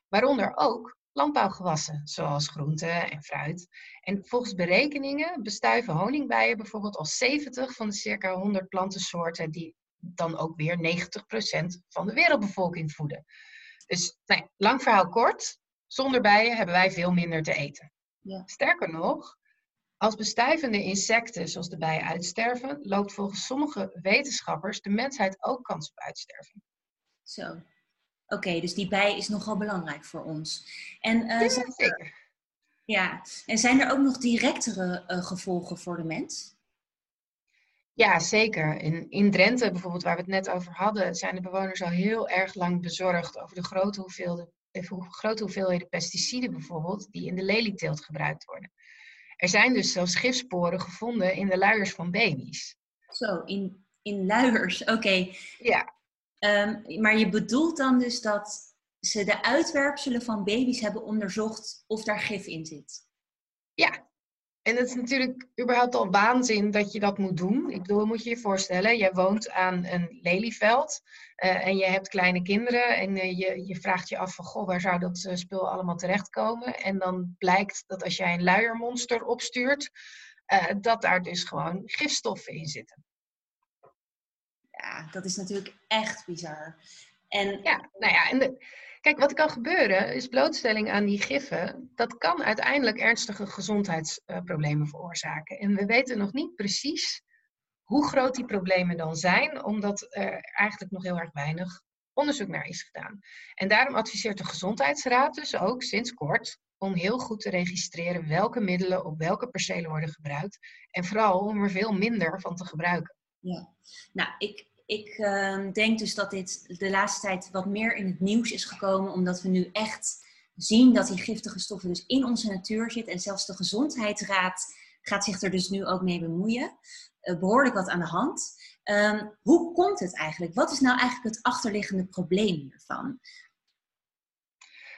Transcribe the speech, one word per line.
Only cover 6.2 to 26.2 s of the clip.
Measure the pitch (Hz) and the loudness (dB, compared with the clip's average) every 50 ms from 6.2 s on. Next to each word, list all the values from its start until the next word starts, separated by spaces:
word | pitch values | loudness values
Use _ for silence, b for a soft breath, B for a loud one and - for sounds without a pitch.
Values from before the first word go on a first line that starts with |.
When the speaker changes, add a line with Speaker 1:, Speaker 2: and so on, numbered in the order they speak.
| 269 226 233 226 220 226 240 | 0 0 2 4 4 4 2
Speaker 1:
bijvoorbeeld | 208 214 - - 208 202 208 202 | 0 -4 -8 -8 -6 -6 -6 -6
al | - 160 | -6 -6
zeventig | - - - 247 247 294 294 294 269 247 247 262 254 - | -4 -2 0 2 2 2 0 -2 -4 -6 -6 -6 -6 -6
van | - 220 | -6 -6
de | 214 202 | -6 -6
circa | - - 214 202 196 - 185 185 | -6 -4 -4 -4 -2 -2 -4 -4
honderd | 185 196 208 202 190 185 - | -2 -2 0 -2 -2 -4 -2
plantensoorten | - 185 185 190 190 190 - - - 170 170 165 165 - 165 165 | -2 -2 -2 -2 -4 -6 -8 -6 -4 -4 -4 -4 -4 -4 -6 -6
die | 151 165 165 160 - _ _ _ _ | -6 -8 -10 -12 -14 _ _ _ _
dan | _ 175 180 - - 170 165 160 | _ -16 -16 -6 -4 -2 -2 -2
ook | - 160 160 165 | -2 -4 -6 -4
weer | 160 151 160 175 170 | -2 -2 0 0 0
negentig | 160 165 175 175 175 - - 202 - | 0 0 0 0 -4 -6 -8 -14 -12
procent | _ 220 226 208 - - 156 165 180 175 - _ _ | _ -6 -4 -4 -2 -2 -2 -2 -2 -6 -10 _ _
van | - 175 180 | -8 -4 -4
de | 208 220 | -2 2
wereldbevolking | 294 349 330 302 220 202 202 - 196 180 175 175 170 160 156 | 4 4 6 6 4 2 -2 -2 -2 -2 -2 -2 -4 -6 -6
voeden. | 151 - 151 147 - - - B B B B B B B B B B B B | -6 -6 -6 -6 -6 -8 -14 B B B B B B B B B B B B
Dus, | - 180 180 - - - _ _ | -6 -4 -4 -4 -6 -8 _ _
nou | - 196 - | 0 0 0
ja, | - - _ | 0 -8 _
lang | - 196 220 262 262 | 2 4 4 4 4
verhaal | - 262 220 190 180 180 | 4 6 6 6 6 4
kort, | - 233 254 370 - - - - - _ _ _ _ _ _ | 4 4 4 4 2 2 -6 -10 -10 _ _ _ _ _ _
zonder | _ - - 269 269 254 240 | _ -4 -2 0 2 2 4
bijen | 196 208 208 214 226 240 233 | 6 8 8 8 8 4 2
hebben | 226 196 175 175 | 0 0 2 4
wij | 180 185 190 | 4 4 4
veel | 185 175 175 180 | 4 2 0 2
minder | 180 175 170 170 160 160 160 | 4 2 2 2 0 -2 0
te | 170 - | 0 -2
eten. | - 143 143 - - - - _ _ _ _ _ _ | -2 -2 -6 -8 -14 -20 -20 _ _ _ _ _ _
Speaker 2:
Ja. | _ 190 190 185 185 | _ -12 -12 -12 -12
Speaker 1:
Sterker | - - - 277 302 349 349 214 160 | -14 -6 -2 0 0 2 0 0 -4
nog, | 160 160 175 240 320 311 - - - _ _ _ _ _ _ _ _ _ _ _ _ | -4 -2 -2 -2 -2 -2 -6 -16 -20 _ _ _ _ _ _ _ _ _ _ _ _
als | - 202 220 214 | 0 0 0 0
bestuivende | 214 214 - - 233 233 277 330 320 285 240 208 202 196 | 0 -6 -4 0 2 4 4 4 2 2 0 0 0 0
insecten | 190 196 196 - - 220 233 233 - - 175 175 | 0 -2 -2 0 2 2 2 2 -2 -8 -8 -6
zoals | 156 - 175 175 - | -6 -6 -8 -8 -10
de | 196 | -6
bijen | 156 165 160 160 160 - | -2 -2 0 0 0 -2
uitsterven, | 170 170 180 175 - - 226 226 240 247 247 262 269 294 294 | -4 -4 -4 -6 -6 -4 -2 -2 -2 -2 -2 -6 -8 -10 -8
loopt | - 196 196 202 208 202 - | -4 -2 0 0 0 -2 -4
volgens | 208 202 202 202 - - | -6 -6 -6 -6 -8 -6
sommige | - 254 277 302 294 - 202 190 190 - 170 | -4 -2 -2 -2 -2 -2 -6 -8 -8 -8 -4
wetenschappers | 165 190 214 269 285 285 - - - 170 165 156 190 196 - - | 0 2 2 2 2 0 -6 -6 -4 -4 -6 -4 -4 -6 -8 -6
de | _ 202 | _ -2
mensheid | 202 226 254 269 269 254 196 190 190 - - | 0 0 0 -2 -2 -2 -2 -2 -2 -4 -4
ook | - 262 247 - | -4 -4 -4 -6
kans | - 180 160 156 - | -8 -8 -8 -8 -14
op | _ - | _ -14
uitsterving. | - 143 - - | -14 -12 -12 -14